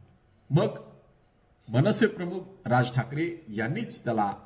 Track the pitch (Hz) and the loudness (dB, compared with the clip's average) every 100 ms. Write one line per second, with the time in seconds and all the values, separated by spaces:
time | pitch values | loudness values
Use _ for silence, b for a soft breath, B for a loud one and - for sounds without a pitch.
0 | - _ _ _ - 147 214 - - - | -20 _ _ _ 0 2 2 -2 -16 -20
1 | _ _ _ _ _ _ - 120 180 208 | _ _ _ _ _ _ -2 2 4 4
2 | 214 - 175 190 - - 110 127 120 127 | 2 0 -6 -6 -10 -12 0 2 2 0
3 | 127 143 170 - - 107 110 190 226 - | -2 -2 -4 -4 -10 -4 -2 -4 -6 -8
4 | 120 110 101 - | -2 0 0 -2